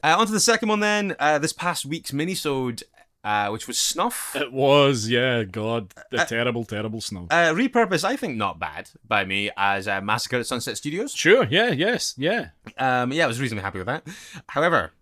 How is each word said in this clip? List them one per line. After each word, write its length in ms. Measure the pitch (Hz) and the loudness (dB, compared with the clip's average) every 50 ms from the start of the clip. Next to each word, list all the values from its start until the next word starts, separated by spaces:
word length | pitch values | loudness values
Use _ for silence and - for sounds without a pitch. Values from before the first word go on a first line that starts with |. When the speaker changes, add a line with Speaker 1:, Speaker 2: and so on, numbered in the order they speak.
| - | 2
Speaker 1:
uh, 140 | 156 165 196 | 4 4 4
on 80 | 226 | 4
to 40 | 208 | 4
the 80 | 220 196 | 2 2
second 300 | - 233 226 226 233 214 | 4 4 4 4 2 0
one 100 | 214 208 | 0 2
then, 360 | 208 208 208 208 202 190 156 - | 2 2 2 0 0 -2 -2 0
uh, 200 | 143 151 151 147 | 2 2 2 2
this 140 | 156 156 - | 2 -2 -4
past 300 | - 170 175 165 - - | -2 -4 -4 -2 -4 -4
week's 260 | 135 139 127 - - | -6 -6 -8 -6 -6
minisode, 720 | 135 143 160 185 185 - - 151 139 135 127 123 120 - - - _ - - _ _ _ - | -4 -4 -2 -2 -4 -4 -2 -2 -2 -2 -2 -4 -4 -8 -12 -18 _ -20 -20 _ _ _ -4
uh, 260 | 104 107 104 104 101 | -2 0 0 0 -2
which 180 | 107 110 - | -4 -6 -6
was 120 | - 117 - | -6 -4 -2
Snuff. 560 | - - - 165 196 240 - - - - - | -2 -2 0 0 -2 -2 -2 -6 -8 -6 -4
Speaker 2:
It 160 | 139 147 123 127 | -4 -4 -4 -2
was, 560 | 131 139 135 139 143 139 139 135 113 104 113 | 2 4 6 6 8 6 6 4 2 0 0
yeah, 340 | 123 120 127 131 123 117 107 | 2 2 2 2 2 0 -2
God. 480 | 92 92 110 107 110 117 117 101 92 - - - - | -2 -4 -4 -2 -2 -2 -4 -4 -8 -14 -20 -12 -4
The 100 | 127 - | -2 -2
Speaker 1:
Uh, 40 | 170 | -2
Speaker 2:
terrible, 380 | - 117 117 120 123 117 120 113 | 0 0 -2 0 0 -2 -2 -4
terrible 380 | - 107 104 110 110 110 110 | -6 -6 -6 -6 -6 -6 -8
Snuff. 260 | - - 101 90 87 87 | -8 -10 -10 -10 -4 0
Speaker 1:
uh, 220 | 147 170 170 160 160 | 2 4 4 4 4
repurpose, 480 | 190 262 254 - 240 226 185 185 151 175 | 2 2 2 2 2 2 2 2 0 0
I 120 | 196 269 | 0 -2
think, 200 | 269 254 180 120 | -2 -4 -4 -4
not 220 | 110 104 95 - 80 | -2 -2 -4 -4 -4
bad 320 | 85 76 73 87 98 - - - _ | -8 -8 -8 -10 -14 -16 -18 -16 _
by 180 | - 107 101 98 | -2 0 0 0
me 240 | 95 95 101 104 101 - | 0 0 -2 -2 -2 -2
as, 300 | 98 98 101 98 98 95 | 0 0 0 0 0 -2
uh, 140 | 104 98 98 | -2 -4 -2
Massacre 360 | 98 104 107 117 - - 127 | 0 0 -2 -2 -2 -2 -4
at 80 | 123 117 | -4 -2
Sunset 300 | - 131 120 - - 104 | -4 -6 -6 -6 -6 -8
Studios. 360 | - - 147 156 185 254 285 - | -8 -8 -6 -6 -6 -6 -6 -4
Speaker 2:
Sure, 340 | - - 160 214 262 - 104 | 0 4 6 6 6 6 4
yeah, 220 | 139 190 233 247 | 2 2 2 2
yes, 420 | 160 127 175 220 247 - - - - | 2 0 0 0 0 -2 -4 -6 -4
yeah. 320 | 127 139 170 226 233 - 87 - _ - - - | -2 -2 -2 0 -2 -4 -8 -14 _ -20 -14 -6
Speaker 1:
Um, 340 | - 131 131 127 123 123 127 | -2 0 2 2 2 0 0
yeah, 120 | 139 165 165 | 0 0 0
I 40 | |
was 140 | 127 113 117 | 0 0 -2
reasonably 220 | 139 120 110 101 95 | -4 -4 -4 -4 -4
happy 160 | 98 98 95 | -6 -6 -6
with 80 | 87 | -4
that. 180 | 110 135 160 - 160 196 - - - - 151 - - | -4 -6 -6 -8 -12 -16 -16 -18 -18 -18 -18 -14 -6
However, 420 | - 143 156 170 165 117 82 78 - _ | -2 0 2 2 2 2 0 -2 -8 _